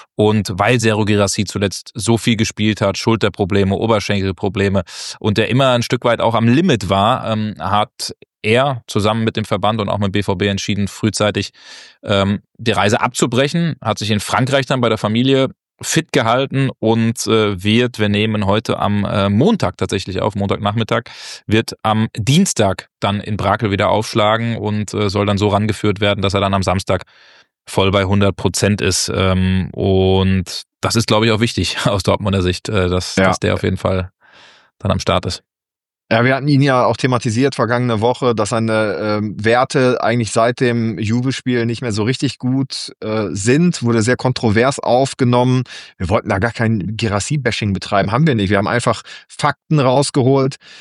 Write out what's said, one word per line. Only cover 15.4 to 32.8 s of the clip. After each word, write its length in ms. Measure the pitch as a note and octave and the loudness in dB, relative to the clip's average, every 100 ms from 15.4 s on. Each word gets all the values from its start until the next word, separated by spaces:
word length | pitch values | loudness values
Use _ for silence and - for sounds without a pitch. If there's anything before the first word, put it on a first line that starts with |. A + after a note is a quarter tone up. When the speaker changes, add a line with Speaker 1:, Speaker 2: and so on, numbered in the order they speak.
| B2+ - _ - | 0 -4 _ -12
Speaker 1:
fit 320 | - - - | -4 -2 0
gehalten 560 | C#3+ A2+ B2 C3+ C3+ C3 - | 0 2 2 0 -2 -2 -2
und, 480 | A2 A2+ A2+ A#2 - | 0 2 0 -2 0
äh, 380 | A2 G#2+ F#2+ | 2 2 0
wird, 340 | G#2 A2+ B2 B2 | 0 2 2 0
wir 120 | G#2 | 0
nehmen 340 | G#2 A2 G#2+ | 2 0 0
heute 340 | G2 G#2 - - | 0 0 0 -2
am, 280 | G2+ G#2 G2 | 0 0 -2
äh, 240 | G2 G2 | 0 2
Montag 480 | G2+ F3 G#3+ F#2 - | 2 2 2 -2 -2
tatsächlich 420 | G2 G2 - F#2 | -4 -4 -4 -4
auf, 140 | G#2 | -4
Montagnachmittag, 720 | G2+ G2 F#2+ G2+ A2 A2 A#2 - - - - - | -2 -2 -2 -2 -2 -2 -2 -4 -14 -18 -12 0
wird 260 | G#2+ A2+ - | 0 0 -4
am 260 | A2 G#2+ A2+ - | 0 0 -2 -2
Dienstag 720 | G#2 D3+ G3 - G2+ F#2 - - | 0 2 2 2 0 -2 -10 -6
dann 200 | G2+ G2+ | -4 -2
in 180 | - G2+ | -4 -2
Brakel 320 | F#2+ G#2+ A2+ | 0 0 0
wieder 180 | G2 G2+ | 0 2
aufschlagen 720 | G2 A2+ A2+ G#2+ A2 A#2 A2+ | 0 0 0 2 2 -2 -4
und, 340 | G#2 G#2 G2+ | -4 -4 -4
äh, 160 | G2+ G#2 | -2 -2
soll 160 | G2+ | 0
dann 140 | G#2 G2 | 0 2
so 100 | G#2 | 2
rangeführt 520 | G2+ G#2+ G2+ G#2 F#2+ | 2 0 -2 -2 0
werden, 200 | G#2 G2+ | 0 0
dass 140 | F#2+ | 0
er 60 | G2 | 0
dann 100 | G2 | 0
am 100 | G2 | 0
Samstag 420 | F#2 F#2 - F#2 - _ - - _ _ - | 0 -2 0 -4 -4 _ -20 -20 _ _ -6
voll 260 | - G2 | 0 2
bei 120 | G2 | 2
hundert 320 | F#2+ G2+ G2+ - | 2 2 2 0
Prozent 460 | G2 - G2+ G#2 | -2 0 0 2
ist. 280 | G2 F2+ - | 0 -2 -2
Ähm, 560 | - F#2+ F#2 F#2 F#2+ F2+ | 0 2 2 2 0 -2
und 920 | - G2 F#2+ F#2+ F#2+ F#2+ F#2+ F2+ - - _ | -2 2 2 4 4 2 0 -2 -10 -14 _
das 140 | F#2+ A#2 | -2 0
ist, 100 | A2 | 0
glaube 180 | A2 | 2
ich, 80 | A2+ | 2
auch 80 | G#2+ | 2
wichtig 380 | A#2 - F2+ - | 0 -2 -4 -2
<laughs> 80 | - | -2
aus 160 | G2+ | 0
Dortmunder 400 | - F#2+ G2+ F#2+ | 0 0 0 0
Sicht, 260 | F2+ F#2 - | 0 -2 -4
äh, 220 | G#2+ | -2